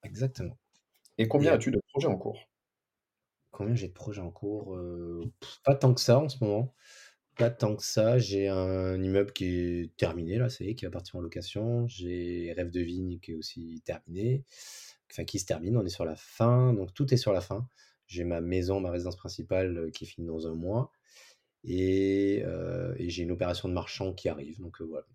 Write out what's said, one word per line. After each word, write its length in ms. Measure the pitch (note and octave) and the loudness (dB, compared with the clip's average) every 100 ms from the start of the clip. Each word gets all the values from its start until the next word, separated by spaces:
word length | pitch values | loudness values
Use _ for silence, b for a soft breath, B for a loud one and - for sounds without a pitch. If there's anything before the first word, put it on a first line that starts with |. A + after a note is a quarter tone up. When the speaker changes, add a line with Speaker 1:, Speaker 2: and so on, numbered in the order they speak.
Speaker 1:
exactement. 560 | - G2 C3 - F2 - _ _ _ _ _ - | -14 -4 -4 -4 -8 -10 _ _ _ _ _ 0
Speaker 2:
Et 100 | A2 | 4
combien 240 | D3 D#3 | 6 6
Speaker 1:
Et 20 | |
Speaker 2:
as-tu 160 | C3 C3 | 6 4
de 100 | A#2 - | 0 0
projets 160 | C#3 D3+ | 0 0
en 80 | F#2+ | 0
cours ? 320 | - G#2+ - _ _ _ _ _ _ _ _ _ _ | -4 -10 -16 _ _ _ _ _ _ _ _ _ _
Speaker 1:
Combien 240 | - G#2 | -8 0
j'ai 140 | A#2+ F#2 | 0 -2
de 40 | |
projets 280 | - - G2+ | -10 -10 -8
en 100 | F2 | -10
cours ? 440 | - G2+ G#2 G2+ F#2 | -8 -6 -6 -8 -8
Heu, 440 | F2 F2 E2+ E2+ E2 - B B | -8 -8 -8 -8 -10 -10 B B
pas 120 | C3+ | 2
tant 200 | C#3 C3 | 6 6
que 60 | B2 | 6
ça 180 | - A#2+ | 8 6
en 100 | D3+ | 6
ce 140 | - | 0
moment. 320 | G#2+ G#2 B2+ B B B B B _ - | 0 2 0 B B B B B _ 0
Pas 140 | A#2 | 0
tant 260 | - G#2+ G#2+ | 2 0 0
que 80 | |
ça. 340 | - - A2 B2 | -2 4 6 6
J'ai 300 | G2 G2 G2 | 4 2 2
un 520 | F#2+ F#2 F#2+ F#2 F#2 | 2 2 2 0 0
immeuble 300 | F#2+ G2 G2+ | 2 4 2
qui 140 | - F#2 | 0 0
est 500 | F2+ F2 F2 E2+ - | 0 0 0 -4 0
terminé 420 | F2 E2+ E2 G#2+ | 0 0 -2 0
là, 100 | B2 | 0
ça 160 | - | -2
y 60 | F#2 | -6
est, 40 | |
qui 100 | A#2+ | -6
va 60 | F2+ | -6
partir 260 | F2 F2 F2+ | -8 -10 -8
en 40 | |
location. 680 | E2 F2+ F2+ G2+ A2+ A#2+ A#2+ | -8 -8 -8 -4 -2 0 -2
J'ai 680 | F#2+ F2+ F2+ F2 F2 E2+ E2+ | -4 -6 -4 -4 -4 -6 -4
Rêve 140 | F2 | -4
de 100 | F2 | -2
Vigne 400 | E2+ F2+ F#2 F2 | -2 -2 -4 -6
qui 120 | - | -8
est 20 | |
aussi 480 | E2 - - E2 D#2+ | -10 -10 -12 -12 -12
terminé, 600 | - D#2+ - F2+ A2+ C3+ C3+ B B B B B _ | -8 -10 -8 -4 0 0 -2 B B B B B _
enfin 140 | - | -10
qui 140 | E2 G2 | -6 -6
se 80 | - | -4
termine, 300 | D#2+ F2 A#2+ | -4 0 0
on 80 | |
est 40 | F2+ | 0
sur 160 | - | -2
la 120 | E2 D#2 | -6 -6
fin, 560 | - - A2+ B2 B2+ | -10 2 6 8 6
donc 220 | A2 F#2 | 4 0
tout 180 | - C#3 | -2 2
est 20 | A#2+ | 4
sur 160 | - | 4
la 80 | F#2+ | 2
fin. 280 | F#2+ G2 B2+ b b b _ | 0 -6 -8 b b b _
J'ai 180 | F2 | -6
ma 160 | F2 E2+ | -2 -2
maison, 400 | E2+ F#2 F2+ G2 | 0 0 2 0
ma 100 | F#2 | 0
résidence 260 | F2 F2+ F2+ | -4 -4 -8
principale, 600 | F2+ - - F#2 F#2 E2+ | -10 -10 -2 0 0 -2
heu, 120 | D#2+ | -6
qui 160 | - - | -8 -14
finit 200 | - E2+ | -10 -6
dans 200 | D#2+ E2 | -6 -6
un 60 | |
mois 360 | D#2+ E2+ A2+ C#3 b b b b b _ _ | -6 -2 -2 -2 b b b b b _ _
et 760 | - F2+ F#2+ F#2+ G2 G2 G2 G2+ | -6 0 2 4 4 4 4 2
heu, 500 | F2+ E2+ F2 F2 E2+ E2+ | 0 -4 -4 -4 -4 -4
et 100 | F2 | -4
j'ai 140 | F2 | -4
une 80 | E2+ | -2
opération 380 | F2 F2+ F2 F#2 | 0 0 -2 -2
de 60 | |
marchand 380 | F2 E2+ - F#2+ | -2 -4 -4 -4
qui 160 | F#2 F2+ | -2 -4
arrive, 320 | D2 C#2+ D#2+ | -4 -8 -12
donc 200 | F2 - | -14 -10
heu, 40 | |
voilà. 220 | D#2+ D#2 - | -10 -8 -10